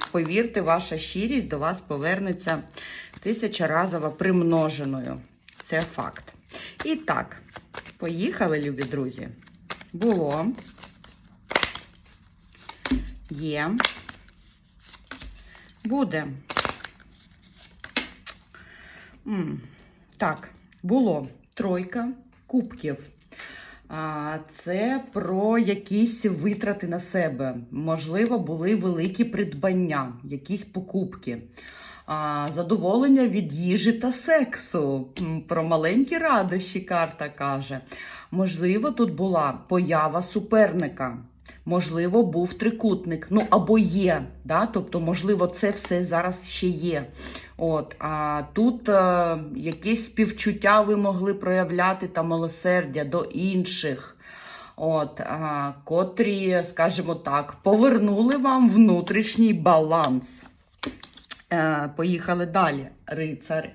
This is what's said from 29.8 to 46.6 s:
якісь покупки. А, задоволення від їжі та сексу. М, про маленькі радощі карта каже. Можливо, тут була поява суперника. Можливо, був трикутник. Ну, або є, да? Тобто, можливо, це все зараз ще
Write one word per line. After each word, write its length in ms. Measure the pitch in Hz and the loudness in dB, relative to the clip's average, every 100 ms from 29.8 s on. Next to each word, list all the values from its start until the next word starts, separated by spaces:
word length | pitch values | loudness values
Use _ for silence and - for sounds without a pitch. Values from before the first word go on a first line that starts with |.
| 175 143 127 120 | 0 -2 -4 -8
якісь 400 | 143 139 - 202 | -10 -10 -6 -8
покупки. 800 | - 185 - 190 185 - - 117 - - - - - - - | -6 -10 -4 -4 -4 -6 -10 -10 -12 -20 -20 -20 -20 -16 -8
А, 420 | 156 151 147 147 | -4 -2 -2 -4
задоволення 720 | 147 170 214 180 226 277 269 240 | -2 0 0 2 4 6 6 6
від 240 | 196 160 | 2 -2
їжі 400 | 147 180 196 202 | -2 0 2 2
та 200 | 226 247 | 2 0
сексу. 960 | 247 - 320 240 - - 170 139 135 127 - | -2 2 2 2 -4 -6 -2 0 -2 -6 -6
М, 220 | 165 160 - | -4 -4 -2
про 140 | 165 | -2
маленькі 560 | 160 160 160 226 269 330 | 0 2 2 2 2 2
радощі 600 | 320 233 185 180 - 196 | 2 2 2 -2 -4 -6
карта 480 | 190 175 165 - 151 | -2 0 -2 -4 -10
каже. 520 | - 139 135 135 135 - - - - - | -6 -4 -4 -6 -10 -12 -16 -16 -18 -4
Можливо, 600 | 180 190 160 180 208 294 | 0 0 2 2 2 2
тут 240 | 240 208 | 2 0
була 460 | 151 190 170 143 - - | 0 0 2 0 -2 -2
поява 540 | 180 160 160 156 165 | 0 2 2 2 0
суперника. 960 | 180 214 - 220 202 175 143 - 127 120 - _ - - | -2 -4 2 6 6 4 -2 -4 -6 -8 -14 _ -20 -12
Можливо, 580 | 160 175 151 165 175 220 | -2 0 0 0 2 4
був 320 | 190 165 180 | 4 2 -2
трикутник. 720 | - 226 233 226 185 170 160 - | 0 -2 0 0 0 -2 -6 0
Ну, 160 | 208 214 | 0 4
або 280 | - 165 220 | 4 6 4
є, 440 | 180 185 180 151 131 - | 4 2 2 2 -2 -10
да? 220 | 131 160 226 | -2 0 0
Тобто, 340 | 190 - 175 | -2 -4 -2
можливо, 460 | 165 160 190 196 175 | -2 0 0 2 0
це 240 | - 202 | 0 -2
все 340 | 202 - 180 | -2 -2 -2
зараз 440 | 180 170 180 180 - | 0 -2 -2 -6 -8
ще 160 | - | -4